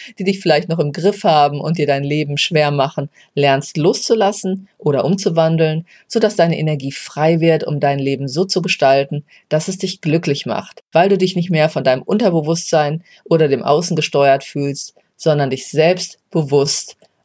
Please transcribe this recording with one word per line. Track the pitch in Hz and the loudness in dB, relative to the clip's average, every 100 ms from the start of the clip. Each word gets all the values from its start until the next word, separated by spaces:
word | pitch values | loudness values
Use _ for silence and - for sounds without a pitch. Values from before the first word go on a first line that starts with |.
| - - | -20 -6
die | |
dich | 190 196 | -4 -2
vielleicht | 170 151 151 | 2 0 0
noch | 165 | -2
im | 147 | -2
Griff | 143 180 202 | 0 -2 0
haben | 202 151 143 147 | 2 4 4 0
und | 151 165 | -4 -2
dir | 147 | 0
dein | 139 | 0
Leben | 143 147 147 143 | -2 -2 -2 -4
schwer | - 156 147 | 0 2 2
machen, | 143 135 - 139 - _ | 2 0 -2 -8 -12 _
lernst | - 139 139 - 156 | 0 2 2 -2 0
loszulassen | 160 269 - 226 202 208 190 190 - _ | 0 0 0 0 0 -2 -6 -6 -8 _
oder | - 139 | -2 0
umzuwandeln, | 143 196 185 165 160 160 160 160 170 _ _ | 0 0 0 2 2 2 0 -2 -8 _ _
sodass | 233 214 - | 0 0 2
deine | 170 160 | 0 2
Energie | 156 147 135 | -2 -4 -6
frei | - - - 156 165 | -10 -12 -2 0 2
wird, | 165 160 | 2 2
um | - 143 | 0 -2
dein | 139 139 | 0 0
Leben | 135 131 139 | -2 -4 -4
so | 135 | -4
zu | 190 185 | -2 -2
gestalten, | 175 - 135 139 139 147 - _ _ | -2 0 4 2 0 -6 -8 _ _
dass | 156 180 | -4 -2
es | 190 | -6
dich | 185 - | -6 -4
glücklich | 160 160 170 143 - | -2 0 0 -4 -4
macht, | 101 - - _ | -8 -8 -20 _
weil | 160 196 | 2 4
du | 190 | 2
dich | 185 | 0
nicht | 185 175 | 0 -2
mehr | 160 151 | 2 2
von | 139 | 0
deinem | 131 131 | 0 0
Unterbewusstsein | - 208 220 170 151 170 - 160 147 160 - _ | 0 0 2 0 0 -4 0 0 0 -4 -10 _
oder | - 165 151 | 0 2 4
dem | 131 | 2
Außen | 123 151 170 160 | 0 0 0 -2
gesteuert | 147 143 139 135 | -2 2 4 2
fühlst, | - 143 143 139 - _ _ _ | -2 -6 -6 -6 -12 _ _ _
sondern | 160 147 139 | 0 0 0
dich | 135 - | -4 -4
selbstbewusst | 143 160 180 - - _ 160 143 143 147 - - - _ _ | 2 2 2 -6 -14 _ -4 0 0 0 -2 -8 -16 _ _